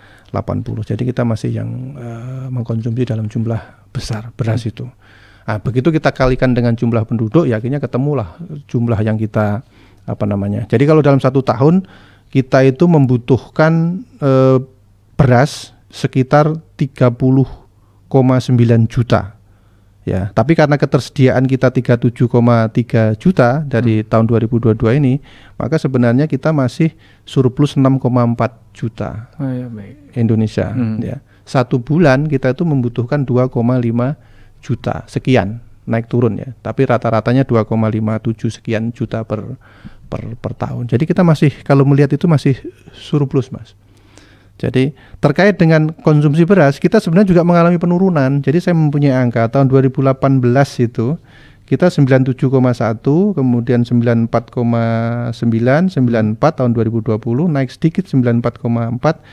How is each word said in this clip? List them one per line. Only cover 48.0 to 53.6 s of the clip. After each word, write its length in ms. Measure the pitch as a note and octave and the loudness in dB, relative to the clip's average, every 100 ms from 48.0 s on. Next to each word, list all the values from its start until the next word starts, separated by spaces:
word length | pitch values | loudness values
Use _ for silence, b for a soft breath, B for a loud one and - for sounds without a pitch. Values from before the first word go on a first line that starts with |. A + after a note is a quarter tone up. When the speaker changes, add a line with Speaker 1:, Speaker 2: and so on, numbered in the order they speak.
| F#3+ D#3+ C3 C#3+ | 2 2 0 0
Speaker 1:
Jadi 160 | C#3 E3 | 0 0
saya 160 | F3 E3+ | 0 0
mempunyai 400 | D3+ D3 C#3+ B2+ | 2 2 2 2
angka 320 | B2 A#2 A2+ | 0 0 0
tahun 240 | C#3 C3+ | 2 2
dua 80 | C3+ | 4
ribu 240 | C3 B2+ | 2 0
delapan 400 | C3+ C3 C#3 C3+ | 0 0 2 2
belas 320 | B2 B2 C#3 - | 2 2 0 0
itu 400 | A#2 A#2+ A2+ E3 b b b b | -4 -2 -4 -4 b b b b
kita 240 | b C3+ F3+ | b 0 0
sembilan 400 | D#3+ C#3 C3 C3+ | 2 4 4 2
tujuh 220 | B2+ C3+ | -2 0
koma 240 | C3 B2+ | 2 2
satu, 580 | A#2+ A2+ A2 - D3+ G#3 | 0 -2 -2 0 0 0
kemudian 540 | E3+ C3 A#2+ | 0 0 0